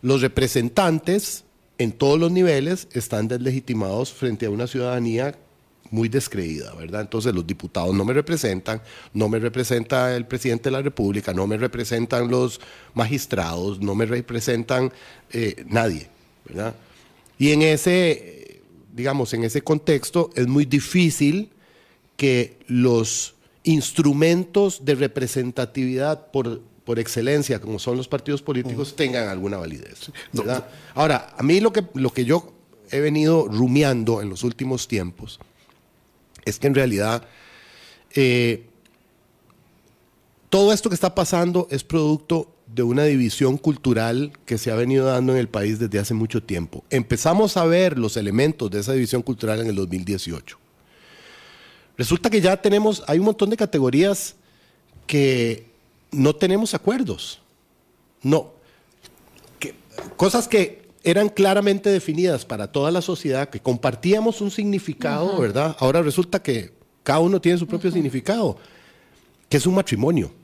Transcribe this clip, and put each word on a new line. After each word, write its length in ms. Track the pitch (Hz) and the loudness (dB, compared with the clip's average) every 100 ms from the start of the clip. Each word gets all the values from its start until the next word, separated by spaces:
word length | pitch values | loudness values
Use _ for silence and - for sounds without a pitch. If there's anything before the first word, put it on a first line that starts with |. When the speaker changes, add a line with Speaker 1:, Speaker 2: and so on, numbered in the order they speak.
Speaker 1:
los 180 | 127 135 | 2 2
representantes 1200 | 127 - 127 139 120 117 185 160 165 196 - - _ _ _ _ | 2 4 4 4 0 2 2 2 0 -2 -2 -10 _ _ _ _
en 120 | 117 | -4
todos 280 | 98 139 151 | 0 2 4
los 100 | 170 | 4
niveles 560 | 180 180 139 143 185 - | 4 4 2 0 -4 -6
están 360 | 127 110 110 110 | -8 -4 -4 -2
deslegitimados 840 | 123 127 131 127 110 98 101 131 | -2 -2 -4 -4 -4 -2 -4 -6
frente 340 | - 127 107 113 | -4 -4 -4 -4
a 40 | |
una 160 | 104 120 | -4 -4
ciudadanía 720 | 135 123 123 120 113 135 143 _ _ _ _ - | -4 -4 -2 -2 -2 -4 -8 _ _ _ _ -8
muy 180 | 110 113 | -2 0
descreída, 640 | 127 - 104 82 78 58 | -2 -4 -8 -6 -8 -12
¿verdad? 280 | - 82 101 | -14 -12 -10
Entonces 320 | 104 113 113 | -6 -4 -2
los 120 | 92 82 | -2 -4
diputados 480 | 98 90 - 87 | -8 -8 -4 0
no 100 | 98 | 0
me 100 | 101 | 2
representan, 680 | 139 147 165 117 92 - 110 - - - | 0 0 -2 -2 -2 -4 -8 -10 -20 -10
no 160 | 104 110 | -2 0
me 100 | 113 | 0
representa 760 | 117 120 120 123 113 131 127 123 | -2 -4 -2 -2 0 0 0 -2
el 100 | 117 | -6
presidente 380 | 127 127 117 | -4 -2 -2
de 80 | 131 | -2
la 100 | 131 | -2
República, 500 | 139 - 101 101 104 | -4 -2 -2 -2 -4
no 140 | 92 98 | -2 -2
me 100 | 107 | -2
representan 760 | 127 117 110 117 117 123 120 | -4 -4 -4 -4 -2 -2 0
los 300 | 127 127 - - - - | 0 -2 -4 -18 -20 -10
magistrados, 880 | - 117 135 - 104 82 85 95 95 | -4 -2 -2 -4 -4 -4 -4 -6 -4
no 140 | 101 | -4
me 120 | 101 113 | -2 -2
representan, 840 | 120 120 120 113 120 113 127 127 - - - _ | -2 -4 -6 -2 -4 -2 -2 -2 -6 -20 -20 _
eh, 340 | - 113 - - | -6 -4 -6 -4
nadie, 400 | 117 117 80 - _ _ _ - | 0 0 -2 -10 _ _ _ -16
¿verdad? 280 | - 107 113 _ _ _ _ _ _ | -10 -10 -10 _ _ _ _ _ _
Y 140 | 139 | 2
en 100 | 151 | 4
ese, 1000 | 156 156 - 180 175 151 90 76 - 50 _ - - | 4 4 2 2 2 0 -6 -20 -20 -20 _ -20 -18
digamos, 420 | 117 131 139 120 | -8 -4 -2 -2
en 100 | 117 | -2
ese 180 | 113 143 | -2 -2
contexto 680 | 147 156 - 147 - 175 165 | 0 -2 2 0 0 -2 -2
es 140 | - 123 | 0 0
muy 160 | 139 | 2
difícil 880 | 143 139 - 180 170 - 143 175 214 _ _ _ _ _ _ _ | 2 0 0 2 2 4 2 0 -4 _ _ _ _ _ _ _
que 420 | 139 127 117 - - | 2 2 0 -6 -2
los 680 | 123 127 117 110 - - _ _ _ | 2 4 4 0 -4 -8 _ _ _
instrumentos 1200 | - 156 - - 147 143 160 170 175 202 202 - | 0 2 0 0 2 4 2 2 0 2 0 0
de 100 | 135 135 | -2 0
representatividad 1300 | 135 - 127 - 123 120 123 - 127 127 143 151 - | 0 -2 -4 -4 -4 -4 -6 -4 -4 -2 -2 -4 -4
por, 280 | 139 120 113 - _ | -4 -4 -6 -14 _
por 140 | - 117 | -6 -4
excelencia, 640 | 113 - 117 147 139 117 | -2 -2 0 0 0 -4
como 180 | 101 107 | -4 -8
son 180 | - 123 | -4 -4
los 120 | 127 | -4
partidos 340 | 139 143 143 | -6 -4 -6
políticos, 460 | 139 131 127 120 139 | -4 -4 -4 -6 -8
Speaker 2:
Ujú. 80 | - | -4
Speaker 1:
tengan 320 | 143 123 110 | -2 -2 -4
alguna 300 | 95 95 98 | -4 -6 -6
validez, 520 | 82 76 - - - - - | -8 -12 -16 -18 -18 -18 -10
Speaker 2:
No. 100 | 113 | -6
Speaker 1:
¿verdad? 260 | 107 127 - - - | -4 -6 -8 -20 -14
Ahora, 400 | - 156 127 - - | -2 0 0 -4 -4
a 60 | |
mí 180 | 131 180 | 2 4
lo 120 | 220 | 4
que, 120 | 202 180 | 0 -4
lo 180 | 135 131 | -2 -2
que 120 | - | 0
yo 280 | 123 165 - _ _ _ - | 0 0 0 _ _ _ -8
he 100 | 135 | -2
venido 460 | 147 151 151 165 107 | 0 2 4 4 2
rumiando 760 | 107 127 135 147 127 110 113 | 2 2 4 4 2 0 -2
en 60 | 104 | -4
los 140 | 92 | -4
últimos 460 | 123 113 131 127 - | -6 -4 -6 -6 -4
tiempos 500 | 110 90 87 104 - - _ _ _ _ _ _ _ _ - | -4 -4 -10 -18 -18 -20 _ _ _ _ _ _ _ _ -10
es 140 | - - | -8 -2
que 80 | 139 | 0
en 80 | |
realidad, 520 | 139 131 101 104 117 - - - - - - - - _ | 2 2 0 -2 -2 -6 -20 -20 -20 -20 -20 -20 -20 _
eh, 520 | - 131 123 120 113 - _ _ _ _ _ _ _ _ _ _ _ _ _ _ _ _ _ _ | 2 2 4 2 -2 -8 _ _ _ _ _ _ _ _ _ _ _ _ _ _ _ _ _ _
todo 240 | 190 202 | 4 6
esto 160 | 214 226 | 4 0
que 40 | |
está 200 | 175 185 | 0 0
pasando 520 | 185 170 180 175 180 170 | 0 0 2 2 0 0
es 120 | 139 | -6
producto 720 | - 165 151 151 - 165 147 _ - | -2 0 2 0 0 -2 -2 _ -12
de 80 | 113 | -2
una 220 | 120 127 | 0 4
división 520 | 151 135 120 - 131 131 | 4 4 2 2 0 2
cultural 760 | 156 139 - 113 113 120 143 - - | -2 -2 0 2 0 -2 -4 -8 -6
que 120 | 113 | -4
se 120 | 120 | -2
ha 40 | |
venido 320 | 110 120 135 131 | -2 2 2 2
dando 260 | 127 127 | 2 2
en 60 | 131 | 0
el 100 | 117 | 0
país 300 | 107 104 110 | -2 -2 -2
desde 200 | 113 98 | -2 -2
hace 120 | 101 | -2
mucho 280 | 113 110 117 | -2 -2 -4
tiempo. 400 | - 92 82 - _ | -4 -6 -6 -12 _
Empezamos 680 | 135 117 123 160 180 214 - | -4 -2 0 2 4 2 2
a 80 | |
ver 340 | 165 170 185 139 | 2 4 2 2
los 180 | 113 117 | -2 -2
elementos 540 | 101 107 147 156 110 | 0 2 2 0 -4
de 100 | 101 | -4
esa 120 | 101 | -2
división 300 | 135 120 127 | -2 0 -2
cultural 380 | 120 120 110 110 | -2 -4 -2 -2
en 80 | 113 | -2
el 80 | 98 | -2
dos 120 | 92 | -4
mil 160 | 92 | -4
dieciocho. 540 | 92 98 82 82 - - _ _ _ _ - - - - - - - - _ - | -4 -6 -6 -10 -14 -20 _ _ _ _ -20 -20 -20 -20 -20 -20 -20 -20 _ -6
Resulta 320 | 123 175 - | -2 0 2
que 100 | 214 | 4
ya 200 | 180 190 | 4 4
tenemos, 440 | 214 202 214 202 - | 2 4 2 0 0
hay 120 | 160 | 2
un 60 | 202 | 2
montón 240 | 208 202 | 2 0
de 60 | 220 | 0
categorías 800 | 208 156 131 131 190 196 - - _ _ _ _ _ - - | 0 2 2 4 2 2 -6 -14 _ _ _ _ _ -20 -4
que 600 | 147 139 127 117 110 - _ _ _ _ | 2 2 2 0 -4 -12 _ _ _ _
no 240 | 147 135 | 2 2
tenemos 400 | 151 185 190 226 | 4 2 2 0
acuerdos. 640 | - - 247 196 87 - - _ _ _ _ _ _ _ _ | -2 -2 -2 -2 -6 -10 -16 _ _ _ _ _ _ _ _
No. 300 | 131 151 - - _ _ _ _ - _ _ _ - - | 0 0 0 -16 _ _ _ _ -20 _ _ _ -20 -14
Que, 140 | - - _ - - - | -14 -14 _ -18 -18 0
cosas 320 | 190 240 233 | 2 2 2
que 340 | 220 175 - - _ | 2 2 -4 -20 _
eran 240 | 170 175 208 | 0 2 2
claramente 600 | 202 196 196 202 196 202 | 4 4 4 2 2 2
definidas 540 | 196 - 156 185 139 | 0 0 0 0 0
para 280 | - 110 104 | -4 -8 -4
toda 180 | 143 143 | 0 0
la 120 | 175 | 0
sociedad, 460 | 165 175 151 131 143 | -2 -4 -2 -2 -4
que 100 | 113 | -4
compartíamos 800 | - 123 139 117 175 208 220 220 | -2 0 -2 -2 2 2 2 0
un 100 | 202 | -4
significado, 760 | 196 208 196 175 147 151 143 175 | -2 -2 -2 -4 -6 -4 -2 -2
Speaker 3:
Ujú. 80 | 190 | 0
Speaker 1:
¿verdad? 340 | 120 107 151 151 | 0 0 -2 0
Ahora 240 | 131 156 | 2 2
resulta 400 | 156 139 175 196 | 2 0 0 -2
que 300 | - 117 87 - _ _ | -2 -4 -4 -16 _ _
cada 160 | - 143 | 0 2
uno 200 | 170 196 | 4 4
tiene 180 | 170 175 | 2 2
su 80 | 170 | 0
propio 240 | 214 190 | -2 -2
Speaker 3:
Ujú. 40 | 175 | 0
Speaker 1:
significado, 600 | 147 127 120 226 196 101 - - _ _ _ _ _ _ _ | -2 -2 -2 0 -2 -4 -14 -20 _ _ _ _ _ _ _
que 100 | 147 | 0
es 80 | 170 | 2
un 80 | |
matrimonio. 580 | 185 190 117 131 170 82 - | 2 0 0 2 0 -2 -8